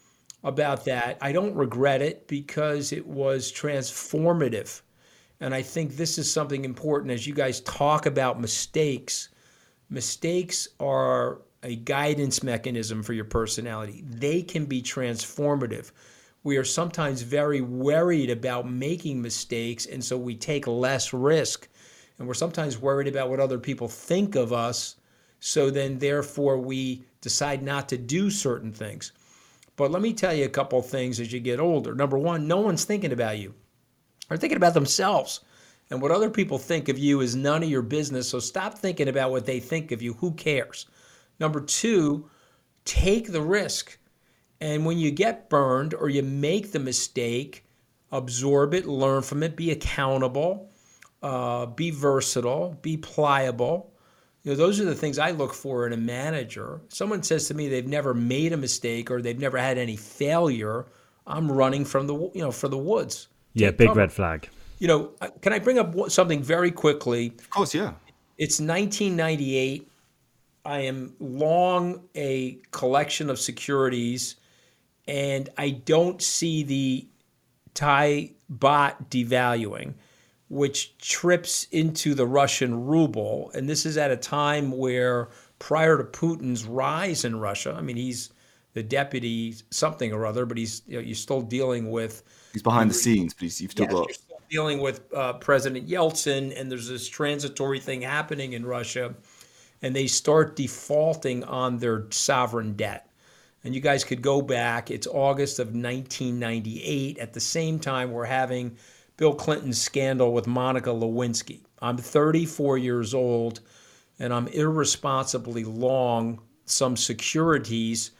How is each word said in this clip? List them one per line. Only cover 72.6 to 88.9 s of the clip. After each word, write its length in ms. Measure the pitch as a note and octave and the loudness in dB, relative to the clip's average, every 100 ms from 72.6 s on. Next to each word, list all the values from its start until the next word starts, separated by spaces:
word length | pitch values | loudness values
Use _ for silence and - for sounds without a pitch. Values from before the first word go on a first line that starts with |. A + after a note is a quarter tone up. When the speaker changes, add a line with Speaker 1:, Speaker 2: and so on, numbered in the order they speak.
| - | -14
Speaker 1:
collection 580 | - B2+ C3+ D3 - D3+ | -2 2 2 2 -2 -4
of 100 | B2+ | -4
securities, 1000 | - A#2+ - C#3 C3 B2 A#2+ B2 - - _ _ _ _ _ _ - | -4 -6 -2 2 2 2 -2 -2 -6 -10 _ _ _ _ _ _ -8
and 420 | C#3+ C#3 C3+ C3+ - | -4 -2 -2 -4 -4
I 120 | C#3+ | -4
don't 500 | B2+ - D#3+ F3+ F3+ | -2 2 4 4 2
see 440 | - - E3+ D#3 | -2 0 0 0
the 440 | C#3+ C3+ C3+ C3 - _ _ _ _ _ - - | 0 0 2 0 -4 _ _ _ _ _ -14 -2
Thai 560 | D3 C#3 D3 D3 D#3 - - | 4 6 6 2 -2 -12 -14
baht 580 | B2 C#3 D3 C#3 - - | 2 4 6 4 2 -4
devaluing, 840 | B2+ A#2+ B2 B2 A#2 G#2+ G#2 - C#3 _ _ _ _ - | -2 2 2 4 2 -2 -6 -10 -12 _ _ _ _ -10
which 480 | C#3 C#3+ C#3+ - _ | 0 0 0 -6 _
trips 720 | - - F3 F3 E3+ - - | -4 0 4 4 2 -4 -2
into 440 | E3 D#3+ D#3 D#3 C#3 | 2 2 2 0 2
the 100 | A#2+ | 4
Russian 600 | C#3 C#3 - B2+ A#2 B2+ | 6 4 4 0 0 2
ruble. 640 | D#3+ D3+ A2 G#2 A2 - | 4 4 2 -2 -2 -4
And 160 | - C3+ | -4 -2
this 160 | D3+ D#3+ | -2 0
is 120 | D3+ | 0
at 120 | C#3+ | 2
a 80 | B2+ | 0
time 540 | - D3 D3 D3 C#3+ | 0 0 2 2 0
where, 580 | B2+ C3 B2 B2 B2 A#2 - - _ | 0 0 2 2 2 -2 -10 -20 _
prior 360 | - D3+ D#3+ D3 | -2 4 6 6
to 60 | |
Putin's 640 | A#2 - E3 D#3+ B2+ A#2+ G#2+ | 2 -2 -2 0 -2 -4 -4
rise 580 | B2+ C3+ D#3 G3 D#3 | -2 0 0 -2 -2
in 160 | A#2+ A2+ | -2 -2
Russia, 360 | G#2 G2+ - - | -2 -2 -4 -4
I 40 | |
mean, 160 | C#3+ A#2+ | -6 -4
he's 340 | B2+ A#2 - _ _ _ _ | -4 -6 -10 _ _ _ _
the 100 | A2+ | -8
deputy 720 | G#2+ | -2